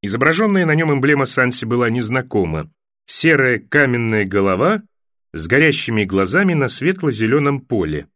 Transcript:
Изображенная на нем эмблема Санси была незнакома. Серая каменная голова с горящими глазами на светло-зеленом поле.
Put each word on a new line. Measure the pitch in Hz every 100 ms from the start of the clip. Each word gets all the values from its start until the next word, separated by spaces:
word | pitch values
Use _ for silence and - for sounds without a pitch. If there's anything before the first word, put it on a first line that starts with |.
Изображенная | 104 110 139 165 214 196 170
на |
нем | 151 160
эмблема | 143 135 147 127
Санси | - 123 123
была | 113 120 120
незнакома. | 120 110 127 127 107 87 78 76 _ _ _ -
Серая | - 160 147 131 120
каменная | - 147 139 120 117 110
голова | 98 98 98 92 151 208 - _ _ _ _
с | 80 80
горящими | 131 160 147 - 110
глазами | 101 95 95 147 196
на | 160 143
светло-зеленом | - 147 185 156 110 113 139 143 143
поле. | - 113 80 76 -